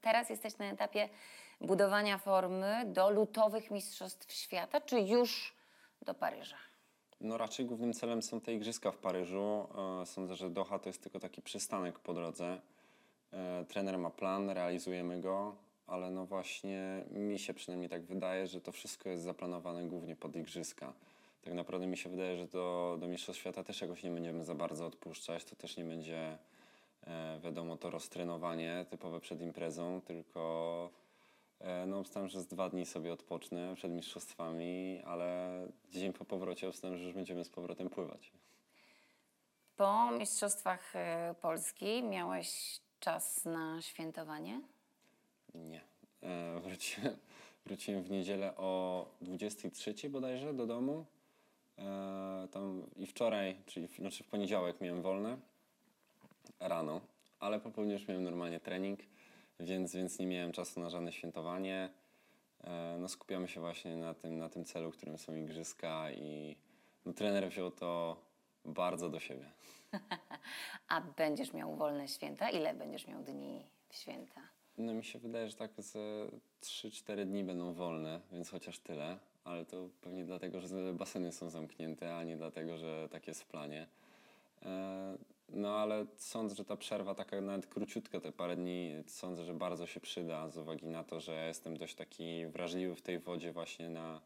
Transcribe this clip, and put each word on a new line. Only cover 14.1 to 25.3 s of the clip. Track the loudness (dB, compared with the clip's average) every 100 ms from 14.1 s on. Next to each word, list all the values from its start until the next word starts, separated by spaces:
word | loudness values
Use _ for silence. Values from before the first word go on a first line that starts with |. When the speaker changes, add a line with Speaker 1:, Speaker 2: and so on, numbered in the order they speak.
| 2 4 4 4
Speaker 2:
realizujemy | 4 4 2 2 0 2 2
go, | 2 2 0 -6 -16 _ -4
ale | -2 0
no | -2 0
właśnie | -2 -2 -2 -2 0 0 -2 -2
mi | 0 2 2
się | -2
przynajmniej | -4 -4 -2 -2
tak | -4 -2
wydaje, | 0 2 2 0
że | -2
to | -6
wszystko | -6 -8 -6 -2
jest | -2
zaplanowane | -2 -2 -2 -2 -2 -2
głównie | -2 -2 -4 -6
pod | -4 -4
Igrzyska. | -4 -4 -4 -6 -10 -10 -18 -20 -20 _
Tak | -4
naprawdę | -2 0 0 2
mi | 0
się | -2
wydaje, | 0 0 0
że | 0
do, | 0 2 2 2 2
do | 0
Mistrzostw | -2 -4 -4
Świata | -4 -4
też | -4 -4
jakoś | -4 -2
nie | -2
będziemy | 0 0 -2 -2
za | 0
bardzo | 0 0 -4
odpuszczać. | -6 -10 -8 -4